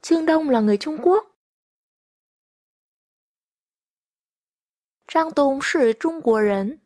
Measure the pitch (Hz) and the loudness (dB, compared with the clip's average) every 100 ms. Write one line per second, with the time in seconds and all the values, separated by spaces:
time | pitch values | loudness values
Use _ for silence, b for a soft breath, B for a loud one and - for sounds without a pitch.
0 | - 330 320 320 302 240 214 202 302 311 | 0 -2 2 0 2 0 2 0 -4 -2
1 | 349 392 - _ _ _ _ _ _ _ | 0 0 -2 _ _ _ _ _ _ _
2 | _ _ _ _ _ _ _ _ _ _ | _ _ _ _ _ _ _ _ _ _
3 | _ _ _ _ _ _ _ _ _ _ | _ _ _ _ _ _ _ _ _ _
4 | _ _ _ _ _ _ _ _ _ _ | _ _ _ _ _ _ _ _ _ _
5 | - 320 320 311 277 269 - 339 240 220 | -4 -2 -2 0 0 0 -2 0 0 0
6 | 320 330 240 220 208 196 196 285 | -4 -4 0 2 2 0 -4 -10